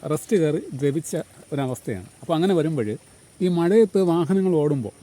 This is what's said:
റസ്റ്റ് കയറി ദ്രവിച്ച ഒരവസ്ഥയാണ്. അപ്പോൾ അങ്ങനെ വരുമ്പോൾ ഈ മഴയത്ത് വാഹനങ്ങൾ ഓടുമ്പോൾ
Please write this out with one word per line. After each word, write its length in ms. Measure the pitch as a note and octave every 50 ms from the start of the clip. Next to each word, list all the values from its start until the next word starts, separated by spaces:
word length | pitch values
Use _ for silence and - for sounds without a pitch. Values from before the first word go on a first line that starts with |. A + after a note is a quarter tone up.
| - D3 D3+
റസ്റ്റ് 240 | D#3 - - A3+ G3
കയറി 200 | D#3+ D3+ D3+ D#3+ - F#4+ G3+ C3
ദ്രവിച്ച 340 | C#3 C#3+ C3+ D#3+ D#3 - - E3 - - - - - - -
ഒരവസ്ഥയാണ്. 560 | C#3+ C#3 B2+ B2+ - - - A#2 F#2+ F2+ - - - -
അപ്പോൾ 120 | - E3+
അങ്ങനെ 180 | D#3 E3+ F#3+ G3+ E3+
വരുമ്പോൾ 300 | D3+ D#3+ E3 C#3+ A2+ G#2 G#2+ - - - - - - - - - G3
ഈ 20 | F3+ F3+
മഴയത്ത് 440 | E3+ E3+ E3+ G3 A3+ A3+ G3 - G3 F#3+ F3
വാഹനങ്ങൾ 420 | E3 E3+ E3+ C#3 G3 F#3+ F#3+ F#3+ F3 D#3
ഓടുമ്പോൾ 340 | D3 D3+ D3 C#3 A#2 G2 - -